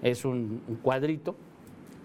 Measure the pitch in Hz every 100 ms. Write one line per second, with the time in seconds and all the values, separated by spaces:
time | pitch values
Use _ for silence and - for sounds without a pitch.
0 | 123 120 135 123 107 117 - 110 131 131
1 | 151 156 170 - - - - - - -